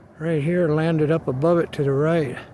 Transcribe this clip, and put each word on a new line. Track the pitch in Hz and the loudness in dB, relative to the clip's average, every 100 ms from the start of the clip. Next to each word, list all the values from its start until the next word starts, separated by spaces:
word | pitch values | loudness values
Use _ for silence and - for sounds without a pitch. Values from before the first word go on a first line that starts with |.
| - - | -20 -10
right | 156 160 | -4 -2
here, | 143 175 170 | 0 0 0
landed | 151 160 160 151 | 0 0 2 2
up | 160 - | 0 -2
above | 131 160 175 | -2 2 2
it | 160 | 0
to | - | -2
the | 139 | 0
right. | 139 156 170 143 127 - | 2 2 0 -2 -6 -14